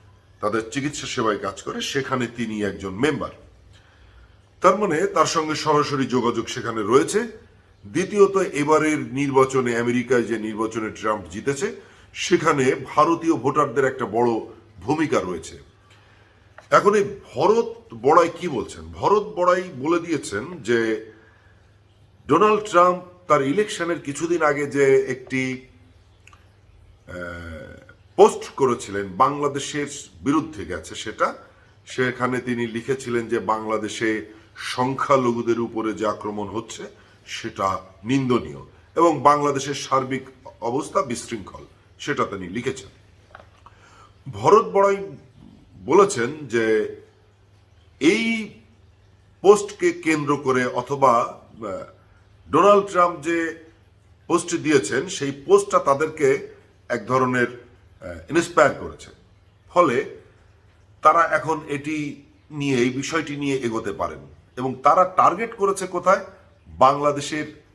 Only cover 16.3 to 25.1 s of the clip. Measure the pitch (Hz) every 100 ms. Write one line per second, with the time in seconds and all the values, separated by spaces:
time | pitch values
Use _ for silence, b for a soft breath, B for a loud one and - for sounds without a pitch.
16.3 | b b b b 147 185 208 160 - -
17.3 | 117 170 226 233 - - 117 120 170 170
18.3 | - 175 127 92 - 82 - 139 208 202
19.3 | - 175 185 185 139 139 175 170 151 -
20.3 | 101 147 175 117 120 113 107 - b b
21.3 | b b b b b _ _ _ _ -
22.3 | 147 214 208 208 175 180 180 - - -
23.3 | 147 135 185 208 - 170 165 139 139 165
24.3 | 170 156 143 143 139 139 135 131